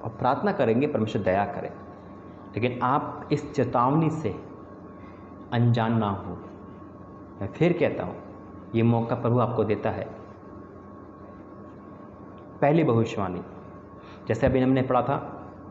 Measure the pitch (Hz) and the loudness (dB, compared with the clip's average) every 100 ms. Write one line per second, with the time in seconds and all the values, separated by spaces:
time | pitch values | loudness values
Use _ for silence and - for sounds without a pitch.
0 | 120 - 127 120 208 190 120 113 147 117 | -8 0 2 2 2 2 4 6 4 2
1 | 110 - 95 95 101 - - - - - | 2 2 4 4 2 -2 -8 -10 -14 -16
2 | - - - - - - 120 120 123 143 | -16 -16 -16 -16 -8 0 0 2 2 2
3 | - - - 156 - - 120 127 123 151 | 0 -8 -2 -2 0 0 2 4 6 6
4 | 160 - 104 87 - - - - - - | 4 2 -4 -6 -10 -16 -16 -16 -16 -16
5 | - - - - - 117 120 117 113 117 | -16 -16 -16 -16 -4 4 6 6 4 4
6 | 104 95 - 87 - - - - - - | 2 0 -4 -10 -12 -14 -16 -16 -16 -16
7 | - - - - 101 - 165 170 131 - | -16 -16 -16 -8 -8 2 4 4 2 2
8 | 90 98 - - - - - 113 117 117 | -4 -6 -12 -16 -16 -16 -2 4 6 6
9 | 117 120 117 120 113 120 107 104 - 110 | 2 0 2 4 4 2 2 2 0 -2
10 | - - - - - - - - - - | -6 -10 -16 -18 -16 -16 -16 -16 -16 -16
11 | - - - - - - - - - - | -16 -16 -16 -16 -16 -16 -16 -16 -16 -16
12 | - - - - - - 143 160 151 113 | -16 -16 -16 -16 -16 2 4 6 6 6
13 | 113 - 95 90 87 - - - - - | 4 0 -2 -4 -8 -14 -14 -16 -16 -18
14 | - - - 110 135 131 127 131 127 127 | -18 -16 -2 2 4 6 6 4 6 4
15 | 123 143 - - - - - | 4 0 -2 -10 -14 -14 -16